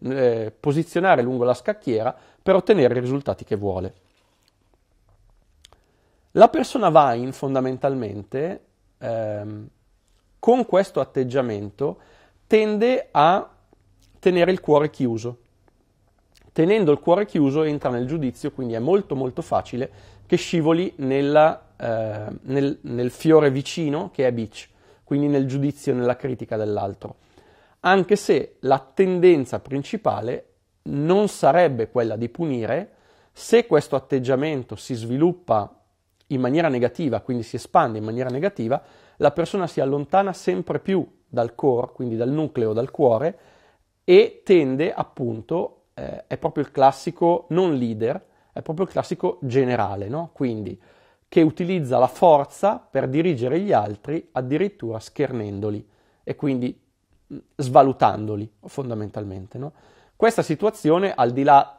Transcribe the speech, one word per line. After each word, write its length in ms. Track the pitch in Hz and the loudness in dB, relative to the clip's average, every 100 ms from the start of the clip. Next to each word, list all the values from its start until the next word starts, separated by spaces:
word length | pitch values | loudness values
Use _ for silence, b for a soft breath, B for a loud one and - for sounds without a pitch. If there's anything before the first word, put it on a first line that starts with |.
eh, 500 | 120 135 123 113 110 _ | -6 0 0 0 -6 _
posizionare 640 | 151 147 160 175 190 147 | -2 -2 0 0 4 4
lungo 220 | 120 127 | 2 0
la 100 | 120 | 0
scacchiera 600 | 120 - 208 - 110 117 - b b | 0 -4 -6 -4 -2 -2 -6 b b
per 120 | - | 2
ottenere 420 | 190 - 202 123 123 | 2 4 4 4 2
i 40 | |
risultati 440 | 123 139 - 95 | -2 -4 -4 -8
che 120 | - 104 | -6 -4
vuole. 380 | 101 92 95 - _ _ _ _ _ _ _ _ _ _ _ _ _ _ _ _ - _ _ _ _ _ _ | -4 -4 -8 -12 _ _ _ _ _ _ _ _ _ _ _ _ _ _ _ _ -20 _ _ _ _ _ _
La 160 | 165 233 | 6 6
persona 420 | 320 247 262 190 | 6 -4 0 4
Vine, 420 | 156 139 117 127 | 6 4 0 -4
fondamentalmente, 1300 | 127 139 135 131 127 139 135 107 101 98 131 165 202 _ _ _ _ | -6 -4 -2 -2 -2 -4 -4 -6 -10 -10 -8 -6 -8 _ _ _ _
ehm, 720 | 117 113 107 104 104 104 113 _ _ _ _ _ _ - | -8 -6 -6 -8 -10 -14 -18 _ _ _ _ _ _ -4
con 280 | - 254 233 | 2 2 4
questo 340 | 180 196 147 | 0 0 -4
atteggiamento 1000 | 131 143 127 135 123 101 101 - 143 190 b b b b - | -4 -4 -2 -2 -2 -6 -8 -6 -6 -6 b b b b 2
tende 600 | 220 214 208 233 254 - | 2 2 0 0 0 -2
a 380 | 147 156 196 - _ _ _ _ _ _ _ | 2 4 2 -2 _ _ _ _ _ _ _
tenere 340 | 196 180 170 | 0 4 2
il 80 | 185 | 2
cuore 300 | - 147 151 | 2 2 2
chiuso. 480 | - 127 113 117 120 _ _ _ _ _ _ _ _ _ _ _ | -2 -2 -2 -8 -14 _ _ _ _ _ _ _ _ _ _ _
Tenendo 380 | - 165 220 165 | -2 2 2 2
il 80 | 143 | 2
cuore 260 | - 180 | 2 0
chiuso 380 | 208 170 139 147 | 0 0 0 2
entra 280 | 156 147 139 | -2 -2 -4
nel 160 | 120 127 | -4 -4
giudizio, 440 | 165 131 - 147 | -4 -6 -6 -10
quindi 240 | - 120 | -8 -6
è 60 | 113 | -4
molto 340 | 131 196 190 | 0 0 0
molto 280 | 139 127 147 | -6 -6 -8
facile 720 | - 98 - 120 131 - - - - | -4 -4 -4 -8 -8 -12 -20 -18 -4
che 80 | 175 | -2
scivoli 560 | - 175 156 165 190 - | 0 0 2 2 0 -4
nella, 720 | 135 135 139 151 156 - _ | -2 0 2 4 4 2 _
eh, 520 | - 120 113 110 104 107 - | -10 -4 -4 -4 -6 -10 -12
nel, 360 | 139 139 139 - | -4 -2 0 -4
nel 280 | 147 120 123 | -8 -4 -6
fiore 400 | - 160 156 147 | -2 4 6 6
vicino 600 | 135 139 - 151 151 190 | 0 -6 -6 -4 -4 -6
che 140 | - 131 | -2 -2
è 60 | |
Bitch, 360 | 117 107 - - b b b | -2 -8 -12 -20 b b b
quindi 240 | - 143 143 | -4 -2 2
nel 200 | 143 135 | 0 0
giudizio, 480 | 139 143 - 143 | -2 -4 -4 -4
nella 220 | 123 123 123 | -2 0 -2
critica 420 | 135 123 113 110 | -6 -8 -8 -6
dell'altro. 580 | 107 101 98 95 104 - b b b b b b | -4 -4 -6 -8 -16 -20 b b b b b b
Anche 340 | 175 190 175 | 0 0 2
se 420 | 202 - 151 - _ | -2 2 0 -2 _
la 180 | 127 139 | 0 0
tendenza 800 | - - 190 180 180 160 123 104 | -2 0 0 4 4 4 0 -8
principale 840 | - 135 - 214 - 107 110 143 - _ _ _ | -8 -8 -6 -4 -4 -4 -6 -8 -12 _ _ _
non 460 | - 143 156 196 208 | -8 -4 0 2 0
sarebbe 600 | - 139 165 165 120 110 | 2 2 4 2 0 -4
quella 280 | 123 113 107 | -2 -2 -4
di 120 | 117 | -8
punire, 640 | - 165 123 107 143 208 b b b b | -6 -4 -4 -4 -4 -6 b b b b
se 340 | - - 240 - | -14 2 2 4
questo 300 | 151 - 135 | 0 2 -6
atteggiamento 800 | - 139 127 131 156 143 117 104 | -2 -4 0 -2 -2 -6 -8 -14
si 160 | - | -10
sviluppa 880 | 120 117 131 170 175 - 107 101 _ _ _ _ _ - | -10 -6 0 0 0 -2 -2 -2 _ _ _ _ _ -8
in 160 | 135 | -4
maniera 260 | 127 151 165 | 0 0 0
negativa, 520 | 123 117 - 151 110 | 0 -2 -2 -4 -4
quindi 220 | - 123 | -4 -8
si 140 | 110 120 | -6 -12
espande 400 | - 175 135 107 | 0 0 2 -4
in 80 | |
maniera 240 | 110 120 127 | -6 -6 -6
negativa, 540 | 127 196 - 113 143 b b b b | -4 -6 -4 -4 -4 b b b b
la 140 | - | 0
persona 360 | - 160 208 175 | 0 -4 -4 -4
si 140 | - | -4
allontana 540 | 135 143 139 185 196 | -2 -4 0 0 0
sempre 440 | 180 - 185 170 143 | -4 -4 -4 -4 -6
più 280 | - 190 - _ _ | -2 -4 -4 _ _
dal 280 | 120 117 | -4 -4
core, 380 | - 143 120 131 | -2 0 0 -4
quindi 220 | - 123 113 | -8 -6 -4
dal 120 | 123 | -2
nucleo, 460 | 151 147 123 110 | -2 -4 -2 -2
dal 160 | 107 120 | -2 -4
cuore, 480 | - 135 110 156 - b b b b _ _ | 2 2 2 -2 -6 b b b b _ _
e 380 | - 185 240 - | 4 6 6 -2
tende 480 | - 180 135 135 170 | 2 4 4 -2 -4
appunto, 920 | - - - 120 110 107 165 - _ _ | -4 -8 -6 -6 -6 -6 -6 -6 _ _
eh, 320 | - - - - | -14 -14 -12 -10
è 100 | 139 | -6
proprio 280 | 156 156 | -6 -4
il 60 | 139 | -6
classico 760 | - 135 - - - 170 175 - | 4 4 4 -8 0 2 2 0
non 280 | 165 185 135 | 0 2 0
leader, 500 | 117 107 113 190 _ _ _ - | -2 -2 -4 -4 _ _ _ -14
è 40 | |
proprio 240 | - 156 190 | -10 -6 -4
il 60 | |
classico 460 | 143 - 170 180 - | -4 -6 -4 -4 -4
generale, 640 | 131 131 123 120 101 98 101 | -2 0 2 0 -2 -4 -8
no? 220 | 151 165 | -8 -10
Quindi 480 | - 131 110 101 101 b b b b _ | -6 -4 -4 -10 -12 b b b b _
che 140 | 180 | 2
utilizza 560 | 156 151 175 185 131 123 | 2 2 -4 -2 0 2
la 100 | 127 | 2
forza 720 | - 180 147 139 - 196 247 | 4 6 6 4 -2 -2 -2
per 280 | _ 135 131 | _ -4 -2
dirigere 540 | 139 175 131 123 165 | 0 0 0 -2 -2
gli 120 | 202 | 2
altri, 560 | 123 104 104 - 160 - | 0 0 -8 -8 -8 -6
addirittura 640 | 131 127 156 196 - 117 110 | -8 -4 -2 -2 -4 -10 -8
schernendoli 880 | - - 131 123 104 101 107 104 - _ _ _ | -10 -6 -4 -4 -6 -6 -6 -6 -10 _ _ _
e 100 | - | -14
quindi, 420 | - 147 131 123 - _ _ _ _ _ | -6 -2 -2 -4 -8 _ _ _ _ _
mm, 60 | 143 _ | -20 _
svalutandoli 960 | - 127 143 135 127 117 101 107 104 110 _ | -8 4 6 6 4 0 0 -6 -8 -10 _
fondamentalmente, 920 | - - 127 110 104 107 101 95 95 120 | -16 -12 -8 -8 -8 -10 -10 -12 -14 -14
no? 140 | 143 _ b b b - | -14 _ b b b -2
Questa 260 | 220 220 | 0 0
situazione, 720 | 156 151 214 - 151 170 196 | -4 -2 -2 -2 2 2 2
al 160 | - 123 | 0 0
di 140 | 123 | 2
là 320 | 139 139 - | 6 6 6